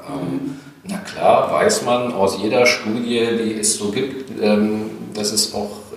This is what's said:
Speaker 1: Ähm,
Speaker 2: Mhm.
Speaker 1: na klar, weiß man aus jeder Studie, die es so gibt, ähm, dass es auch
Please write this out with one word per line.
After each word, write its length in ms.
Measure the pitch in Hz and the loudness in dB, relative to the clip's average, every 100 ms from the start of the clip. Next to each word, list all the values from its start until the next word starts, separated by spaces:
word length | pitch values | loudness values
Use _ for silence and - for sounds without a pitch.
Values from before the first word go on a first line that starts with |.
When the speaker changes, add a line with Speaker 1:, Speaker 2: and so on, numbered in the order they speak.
| - | -12
Speaker 1:
Ähm, 240 | 139 - | -8 -4
Speaker 2:
Mhm. 260 | 131 - - - - | -4 -6 -10 -14 -18
Speaker 1:
na 140 | 185 - | -10 -10
klar, 520 | - - 85 - - | -8 2 4 6 4
weiß 300 | 82 - - | 4 4 2
man 300 | 123 123 120 | 2 0 0
aus 240 | 95 95 95 | 0 0 0
jeder 240 | 107 123 123 | 0 4 4
Studie, 600 | - 107 120 117 120 117 113 | 4 -2 -2 0 0 2 0
die 180 | 107 107 | 0 0
es 160 | - - | -2 0
so 120 | 104 | -2
gibt, 380 | - - - - 107 | -2 -2 -6 -10 -2
ähm, 480 | 107 104 107 107 107 - - | 2 4 2 0 -4 -8 -10
dass 180 | 107 104 | -4 -2
es 220 | 107 - | -2 -2
auch 160 | 104 104 - - | -4 -6 -10 -12